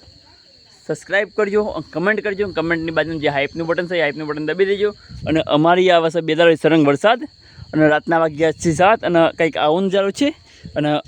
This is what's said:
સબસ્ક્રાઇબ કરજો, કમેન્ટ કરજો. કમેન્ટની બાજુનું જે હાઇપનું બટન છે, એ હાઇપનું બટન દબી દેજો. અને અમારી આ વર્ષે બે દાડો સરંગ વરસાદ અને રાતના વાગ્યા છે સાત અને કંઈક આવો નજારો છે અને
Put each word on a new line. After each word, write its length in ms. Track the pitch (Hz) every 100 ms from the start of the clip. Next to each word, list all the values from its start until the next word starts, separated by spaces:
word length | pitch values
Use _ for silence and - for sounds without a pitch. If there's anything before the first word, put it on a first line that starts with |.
| - _ _ _ _ _ _ _ -
સબસ્ક્રાઇબ 420 | 156 - 190 202 -
કરજો, 460 | 202 208 208 - -
કમેન્ટ 320 | 151 190 214
કરજો. 260 | 202 196 202
કમેન્ટની 440 | 165 165 165 165
બાજુનું 300 | 160 156 160
જે 60 | 147
હાઇપનું 400 | 143 139 165 165
બટન 200 | 175 175
છે, 80 | 180
એ 60 |
હાઇપનું 260 | 147 143 151
બટન 180 | 151 156
દબી 200 | 170 196
દેજો. 300 | 202 208 - - - -
અને 140 | 160
અમારી 480 | - 147 165 180 185
આ 100 | 170
વર્ષે 220 | 165 170
બે 140 | 160 156
દાડો 200 | 170 160
સરંગ 320 | 156 160 143
વરસાદ 360 | 143 208 247 302 _ _ - -
અને 140 | 151 151
રાતના 320 | 151 - 165
વાગ્યા 320 | 165 147 160
છે 220 | 151 170
સાત 300 | 147 185 226
અને 160 | 165 170 160 -
કંઈક 200 | 165 -
આવો 220 | 151 170
નજારો 320 | 196 196 196
છે 220 | - 285 - _ - - -
અને 140 | 151 147